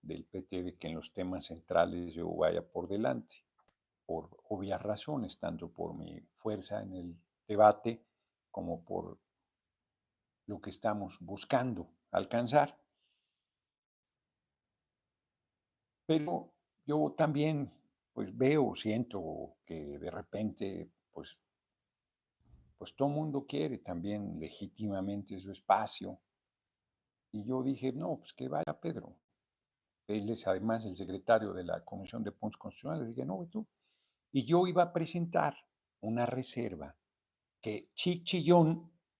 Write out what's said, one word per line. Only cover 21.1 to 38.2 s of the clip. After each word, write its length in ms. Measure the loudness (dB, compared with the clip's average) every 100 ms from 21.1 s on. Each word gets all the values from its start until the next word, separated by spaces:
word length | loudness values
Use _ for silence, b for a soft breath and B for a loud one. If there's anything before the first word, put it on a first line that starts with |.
pues, 260 | -14 -14 -16 _ _ _ _ _ _ _ _ _ _ _ -20 _ -14
pues, 180 | -12 0
todo 120 | 0
mundo 360 | 2 -2 -4 -4
quiere 300 | -2 -2 -4
también 640 | -6 -6 -4 -4 -4 -8
legítimamente 1000 | -10 -10 -12 -6 -4 -2 -2 -4 -6 -10
su 140 | -10
espacio. 680 | -12 2 2 4 -6 -8 -10 _ _ _ _ _ _ _ _ _ _ _
Y 120 | -8
yo 180 | -2 0
dije, 300 | 0 0 -2
"No, 240 | -2 -4 -4
pues, 140 | -6
que 160 | -10 -4
vaya 320 | -2 -2 -4
Pedro". 360 | -4 -6 -10 -20 _ _ _ _ _ _ _ _ -4
Él 200 | -2 -2
es 180 | -2 0
además 360 | 0 2 0
el 120 | -2 -8
secretario 560 | -6 -4 4 4 4
de 100 | -4
la 220 | -4 -6
Comisión 400 | -6 -12 -10 -6
de 80 | -6
Puntos 260 | -6 -8 -8
Constitucionales. 480 | -12 -10 -6 -4 -4
Dije, 180 | -6
"No, 140 | -6 -6
ve 80 | -6
tú". 180 | -8 -10 _ _ _ _ _ _
Y 120 | 0
yo 220 | 6 6 6
iba 160 | 4
a 100 | 4
presentar 600 | 2 -2 -2 0 2 2 0 _ _ _ _
una 260 | -2 0 0
reserva 720 | 0 -4 -4 -4 -6 -12 -14 _ _ _ _ _ _
que 300 | -6 -6 -8
Chichillón 960 | 0 0 2